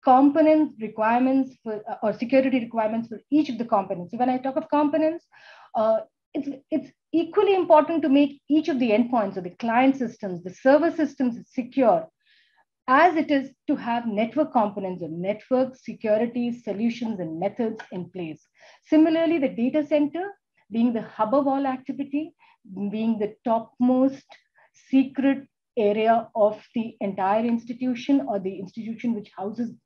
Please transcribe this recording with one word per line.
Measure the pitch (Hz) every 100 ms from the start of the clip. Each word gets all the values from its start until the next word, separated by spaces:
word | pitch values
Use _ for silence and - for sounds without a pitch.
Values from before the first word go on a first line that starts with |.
component | - 254 285 294 311 311 302 -
requirements | 220 - 214 240 262 269 262 -
for, | 226 208 220
uh, | 208
or | 220
security | 202 233 262 262 254
requirements | 233 233 214 226 226
for | 208 _
each | 294 285
of | 226
the | 233
components. | 208 190 185 175
So | 233
when | 247
I | 254
talk | 262 269
of | 285
components, | 294 302 311 311 339 _ _ - - - 226
uh, | 220 220 - _ _
it's, | 302 277 262 _
it's | 320 - _ _
equally | 320 330 - 415 381
important | 349 311 302 330
to | 302
make | 277 285 285 _
each | 302 302
of | 277
the | 240
endpoints | 208 240 247 196 190
or |
the | 175 -
client | 233 226 262 269
systems, | 240 - 202 175
the | 180
server | 180 262 294 330
systems | 330 302 - 254 233 -
secure, | - 240 - 240 175 - _ _ _ _ _ _ _ -
as | 262 349 320
it | 311
is | 285 269 _ -
to | 294
have | 240 233 233
network | 202 226 285 302
components | 254 208 202 190 180
or | 165
network | 165 185 214 - 254 262 -
security | - - 220 214 233 240 240 233
solutions | - 196 233 233 226 196
and | 165 160
methods | 196 202 220 220 -
in | 190 175
place. | 185 165 156 _ _ - _ _
Similarly, | 311 320 330 330 330
the | 262
data | 180 240 311 294
center | 302 294 330 392 392 _ _ _
being | 220 240
the | 233
hub | 190 - 214
of | 269 277
all | 269 277
activity, | 262 - 277 254 285 320 _ _ _ 214 190 202
being | 214 226 220
the | 202 -
topmost | - 226 226 _ 247 254 269 269 _ - _ _ _ _ _
secret | 269 269 - 269 277 - _ _ -
area | 208 208 220 226 226 233
of | 208 208 - 240
the | 226 -
entire | 202 190 190 214
institution | 233 233 - 247 254 233 - 277 -
or | 202
the | 185 190
institution | - - 214 226 240 220
which | 202 -
houses | 196 214 240 -